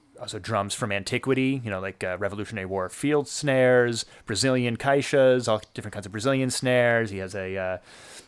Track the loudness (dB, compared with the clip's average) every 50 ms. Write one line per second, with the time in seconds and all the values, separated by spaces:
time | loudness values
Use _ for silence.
0 | _ _ _ -16 -12 -12 -10 -10 -6 -2 -2 -2 -2 -2 -4 -4 -4 -2 -2 -4
1 | -2 -2 -4 -2 0 0 2 2 2 0 0 -2 -4 -4 -4 -4 -4 -6 -6 -6
2 | -6 -6 -4 -2 -4 -4 -4 -6 -8 -8 -8 -8 -6 -4 -4 -4 -4 -4 -6 -4
3 | -2 0 2 0 0 -2 -6 -4 -2 2 4 4 6 6 6 6 6 4 2 -2
4 | -6 -8 -14 -14 -8 -6 -2 0 2 2 2 2 2 0 -2 -2 0 2 2 2
5 | 2 2 4 6 6 6 6 4 4 2 0 0 -2 -6 -12 -12 -10 -10 -10 -10
6 | -10 -8 -6 -4 0 0 0 2 0 0 -2 -2 0 2 4 4 4 4 4 2
7 | 0 -2 -4 -6 -8 -8 -6 -8 -8 -6 -6 -4 -4 -4 -4 -6 -8 -14 -20 -20
8 | -20 -20 -20 -20 -18